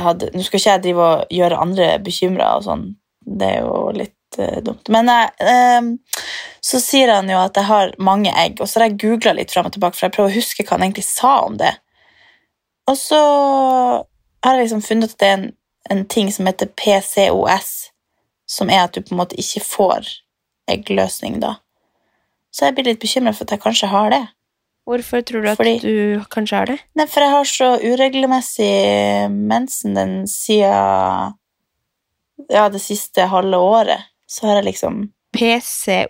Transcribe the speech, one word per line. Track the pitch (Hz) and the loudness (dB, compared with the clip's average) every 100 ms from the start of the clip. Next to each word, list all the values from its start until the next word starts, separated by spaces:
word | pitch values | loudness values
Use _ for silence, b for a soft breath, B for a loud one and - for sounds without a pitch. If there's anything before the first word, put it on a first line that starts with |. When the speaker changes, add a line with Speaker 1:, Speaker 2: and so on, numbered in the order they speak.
Speaker 1:
hadde, | 175 175 - | 0 0 -4
nå | 185 | -6
skal | 185 202 | -2 0
ikke | 208 | 2
jeg | 190 | 2
drive | 185 175 170 | 2 2 4
og | 156 - | 2 0
gjøre | 175 175 170 | 0 0 0
andre | 175 190 165 165 | -2 0 2 0
bekymret | 196 - 185 185 - - | -2 -2 -2 0 0 0
og | 202 | -2
sånn, | - - 208 _ _ - | -6 -8 -14 _ _ -10
det | 202 190 | -4 -2
er | - | -2
jo | 58 - - | -4 -4 -4
litt, | 208 208 _ _ - | -6 -8 _ _ -6
eh, | 196 - | -6 -4
dumt. | 220 226 - | -6 -8 0
Men | 220 240 | 2 4
jeg, | 240 220 - | 2 2 0
ehm, | 196 247 247 240 240 240 _ B B B B B | 2 4 4 4 0 -6 _ B B B B B
så | - 254 | -4 -4
sier | - 269 240 | 2 4 4
han | 208 190 | 4 2
jo | 185 | 0
at | 185 196 | 2 0
jeg | 202 | 2
har | 208 185 - | 2 2 0
mange | 190 202 196 | 0 2 2
egg, | - - - | 2 0 -2
og | 196 | -2
så | 233 | 2
har | 226 | 2
jeg | 208 | 0
googlet | 214 226 226 165 | -2 0 0 0
litt | - | -2
frem | 180 170 | -2 -2
og | |
tilbake, | 202 180 - | -2 -4 -2
for | 185 | -4
jeg | |
prøver | 208 196 | 0 0
å | 202 | 0
huske | 233 - - | -4 -4 -2
hva | |
han | 180 190 | 0 -2
egentlig | 202 - | -2 -6
sa | - 254 277 170 | 0 2 4 0
om | 101 | -2
det. | - - _ b b b b b b b _ _ - | -2 -2 _ b b b b b b b _ _ -2
Og | 277 | -2
så | - 302 294 285 277 269 262 254 247 240 - _ _ _ | 0 2 4 4 2 2 2 2 2 -2 -6 _ _ _
har | 247 | 2
jeg | 262 226 | 2 2
liksom | 220 | -2
funnet | 208 220 220 | -2 0 0
at | - | 2
det | 196 | 2
er | 196 | 2
en, | 190 - _ _ - | -4 -14 _ _ -4
en | 196 196 | -4 -2
ting | 226 196 | -2 -2
som | 202 185 | -2 -2
heter | 185 208 | -2 -6
P | - 214 196 | -2 2 2
C | - - 196 | 0 0 2
O | 190 - | 2 0
S, | 190 - - - _ _ _ _ _ - | 0 -4 -12 -16 _ _ _ _ _ -10
som | - 190 | -6 0
er | 190 | 2
at | 175 | 2
du | - | -4
på | 202 | -6
en | 180 | -6
måte | 180 - | -6 -6
ikke | - - | -8 -8
får | - - 190 - - - _ _ _ _ - | -6 0 0 0 -4 -16 _ _ _ _ -6
eggløsning | 196 208 196 190 - - 214 | -6 -4 -2 -2 -4 -8 -6
da. | - 214 _ _ _ _ _ _ _ _ _ | -6 -8 _ _ _ _ _ _ _ _ _
Så | - 277 | -2 0
jeg | 269 | 0
blir | 254 | -2
litt | 226 | -2
bekymret | 220 262 240 208 | -2 -2 -2 -2
for | |
at | - 208 | -6 -4
jeg | |
kanskje | 220 226 196 | -2 0 0
har | 196 214 | 0 2
det. | 269 233 _ _ _ _ _ - | 0 -2 _ _ _ _ _ -6
Speaker 2:
Hvorfor | 240 233 240 240 | -6 -4 -4 -4
tror | 233 | -2
du | 214 | 0
at | 214 | 2
Speaker 1:
Fordi | 226 233 | 2 0
Speaker 2:
du | 220 214 208 208 202 | 0 0 0 -2 -4
kanskje | - 214 202 | -6 -2 -2
har | 196 | -2
det? | 285 - | -4 -6
Speaker 1:
Nei, | 311 302 | -2 0
for | - 285 | 2 4
jeg | |
har | 285 277 | 4 2
så | - 254 | 2 2
uregelmessig | 240 233 254 269 262 262 262 240 - 208 196 202 - 202 202 202 | 2 2 2 2 2 0 0 -2 -2 2 2 2 2 2 2 0
mensen | - 214 226 254 - 214 196 | -2 0 0 -2 -6 -4 -2
den | 190 190 196 | -2 -2 -6
siden, | - - 214 196 202 196 196 190 190 208 208 _ _ _ _ _ _ _ _ _ - | -6 0 2 4 4 2 2 0 -2 -6 -10 _ _ _ _ _ _ _ _ _ -16
ja, | 285 202 208 | -2 2 2
det | 202 | 0
siste | - 208 - - 185 | -6 -8 -4 -2 0
halve | 190 190 185 | 0 2 2
året. | 180 226 208 - - _ - | 4 4 2 -2 -6 _ -16
Så | - 214 | -6 0
har | 202 | 0
jeg | 196 | 0
liksom | 196 - 220 208 _ _ | -4 -6 -6 -8 _ _
Speaker 2:
P | - 233 240 | -2 0 0
C | - - - 190 | -4 -8 -2 -2